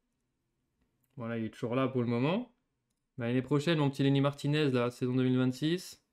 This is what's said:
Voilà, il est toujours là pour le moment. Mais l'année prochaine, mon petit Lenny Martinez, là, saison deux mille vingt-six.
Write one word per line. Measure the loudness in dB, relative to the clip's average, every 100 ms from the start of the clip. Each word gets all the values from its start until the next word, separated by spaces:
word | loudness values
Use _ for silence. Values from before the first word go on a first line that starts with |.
| _ _ _ _ _ _ _ _ _ _ _ -12
Voilà, | -8 -6
il | -6
est |
toujours | -6 -4 -2
là | 0
pour | 0
le | 0
moment. | 0 0 0 -4 _ _ _ _ _ _ -8
Mais | -2
l'année | -2
prochaine, | 0 0 2 2
mon | 0
petit | 2
Lenny | 2 4
Martinez, | 2 0 -2 0 2
là, | 2 0
saison | -2 -2 0
deux |
mille | 2 2
vingt-six. | 2 0 -2 -2 -4 -18 _